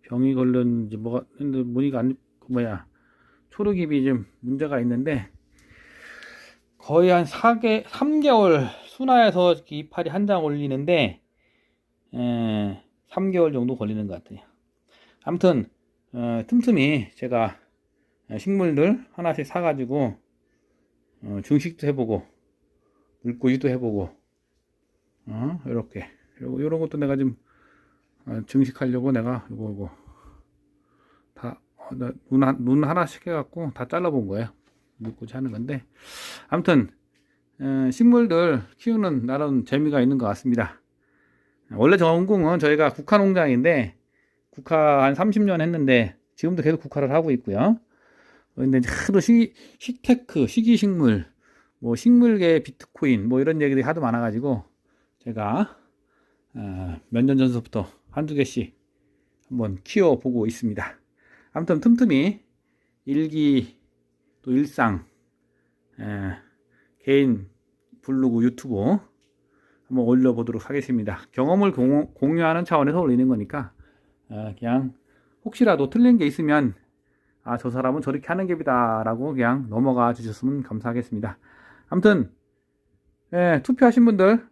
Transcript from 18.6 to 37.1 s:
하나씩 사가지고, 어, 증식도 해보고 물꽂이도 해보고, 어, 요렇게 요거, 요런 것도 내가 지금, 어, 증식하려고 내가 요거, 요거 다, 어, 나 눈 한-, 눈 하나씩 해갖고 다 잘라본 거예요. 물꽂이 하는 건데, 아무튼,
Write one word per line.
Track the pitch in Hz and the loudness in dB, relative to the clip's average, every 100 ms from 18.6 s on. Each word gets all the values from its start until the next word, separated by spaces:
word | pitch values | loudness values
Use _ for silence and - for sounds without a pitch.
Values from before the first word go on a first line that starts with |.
| 175 143 170 247 - | 0 2 2 0 -4
하나씩 | - 170 160 143 | -6 -4 -4 -6
사가지고, | 180 170 143 123 143 123 98 _ _ _ _ _ _ _ _ _ _ | -4 -2 -4 -4 -2 -2 -4 _ _ _ _ _ _ _ _ _ _
어, | 107 101 | -10 -10
증식도 | - 147 165 165 143 | -2 -2 -2 -6 -6
해보고 | 139 113 98 - _ _ _ _ _ _ _ _ _ | -4 -4 -4 -8 _ _ _ _ _ _ _ _ _
물꽂이도 | 120 120 127 131 135 | -10 -4 -2 0 -2
해보고, | 127 120 104 90 _ _ _ _ _ _ _ _ _ _ _ | -2 -4 -6 -8 _ _ _ _ _ _ _ _ _ _ _
어, | - 110 135 170 | -14 -8 -6 -8
요렇게 | 127 117 110 104 - _ _ _ | -6 -6 -8 -14 -16 _ _ _
요거, | 127 131 | -10 -6
요런 | 151 160 | -4 -4
것도 | 160 147 | -4 -4
내가 | 143 | -2
지금, | 139 135 113 _ _ _ _ _ _ _ _ - | 0 -2 -4 _ _ _ _ _ _ _ _ -12
어, | 113 | -10
증식하려고 | 104 135 127 - 131 123 131 | -2 0 0 -2 -4 -2 -2
내가 | 123 117 123 - | -2 -2 -6 -10
요거, | 110 107 | -12 -10
요거 | 101 90 - - - - _ _ _ _ _ _ _ _ _ _ | -10 -12 -14 -20 -20 -20 _ _ _ _ _ _ _ _ _ _
다, | - 120 - _ _ | -14 -14 -14 _ _
어, | - | -16
나 | 127 123 - _ | -10 -10 -10 _
눈 | 131 | 2
한-, | 135 135 | 2 0
눈 | 123 139 | 0 0
하나씩 | 143 175 165 - | 0 -2 -4 -6
해갖고 | 180 160 135 170 156 | -8 -8 -8 -10 -12
다 | - 123 | -10 -6
잘라본 | 165 180 139 101 | -4 -2 -2 -4
거예요. | 98 113 _ _ _ _ _ | -6 -8 _ _ _ _ _
물꽂이 | 113 - 120 | -14 -14 -16
하는 | 127 131 | -10 -10
건데, | 107 127 135 _ _ - - - - - | -8 -8 -10 _ _ -20 -18 -18 -18 -6
아무튼, | 151 180 151 98 _ _ | -2 4 2 2 _ _